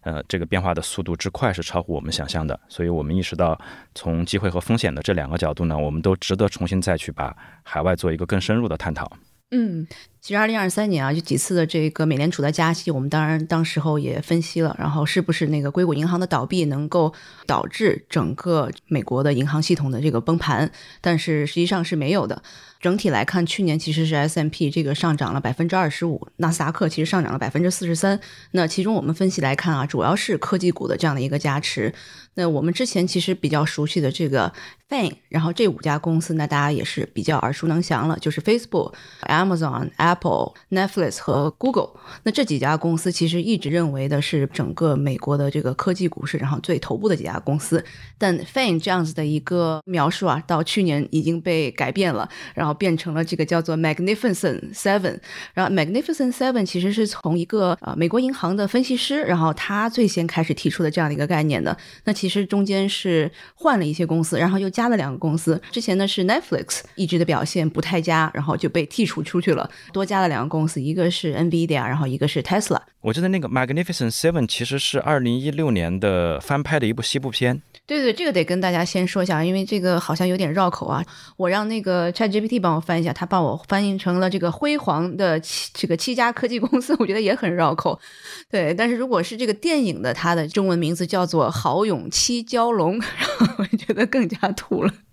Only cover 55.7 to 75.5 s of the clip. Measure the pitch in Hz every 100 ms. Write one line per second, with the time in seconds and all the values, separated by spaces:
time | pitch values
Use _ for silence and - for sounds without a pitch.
55.7 | 190 156 220 311 320 254 247 262 247 185
56.7 | 180 185 208 208 - 160 170 170 214 185
57.7 | 180 - - 165 226 254 269 170 196 202
58.7 | 254 254 247 - 294 - 170 160 156 -
59.7 | 208 226 226 214 180 165 - 160 151 151
60.7 | - 160 165 156 143 147 165 151 117 73
61.7 | - - - - 202 190 202 190 202 196
62.7 | 196 196 - 190 165 156 - - _ 320
63.7 | 233 151 156 165 160 160 135 170 190 196
64.7 | 185 240 220 139 131 160 160 165 160 -
65.7 | 233 226 185 196 - 185 262 - - -
66.7 | - - - 175 170 165 151 147 185 156
67.7 | - 160 175 165 160 156 - 143 165 160
68.7 | 175 147 - 196 - 156 175 180 147 -
69.7 | - - 185 196 196 180 131 139 160 156
70.7 | 156 135 170 175 175 165 143 170 165 165
71.7 | 143 117 143 135 135 143 156 - 190 214
72.7 | 165 - _ 110 127 180 190 127 127 127
73.7 | 147 180 170 117 - 160 170 117 - 120
74.7 | 139 - 139 - 147 120 123 143